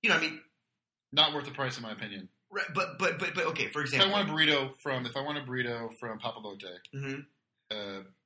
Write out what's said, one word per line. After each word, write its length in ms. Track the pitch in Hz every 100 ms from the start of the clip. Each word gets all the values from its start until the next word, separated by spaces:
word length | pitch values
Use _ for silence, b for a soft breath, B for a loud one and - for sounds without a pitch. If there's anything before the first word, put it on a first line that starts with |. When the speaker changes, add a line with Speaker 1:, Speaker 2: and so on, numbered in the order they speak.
Speaker 1:
you 80 | 226
know, 60 | 165
I 20 |
mean, 220 | 156 156 - _ _ _ _ _ _
Speaker 2:
Not 200 | 143 156
worth 120 | 147 135
the 60 |
price, 260 | 135 131 120
in 60 |
my 80 | 117
opinion. 360 | 104 107 101 95 _ _
Speaker 1:
Right, 160 | 196 -
but, 240 | 160 185 170
but, 200 | 180 165
but, 140 | 180 143
but, 100 | 165
okay, 200 | 165 113
for 120 | 147
Speaker 2:
If 100 | 139
I 40 | 135
Speaker 1:
example. 140 | 196
Speaker 2:
want 180 | 202 196
a 20 |
burrito 400 | 156 151 147 135 -
from, 240 | 147 131 123
if 100 | 135
I 40 |
want 160 | 143 147
a 40 |
burrito 480 | 127 127 120 117 117 -
from 200 | 117 110
Papalote, 580 | 120 113 107 101 95 90 -
Speaker 1:
Mm-hmm. 260 | 139 135 135 143 _ _ _ _
Speaker 2:
uh, 320 | 107 101 98 95 _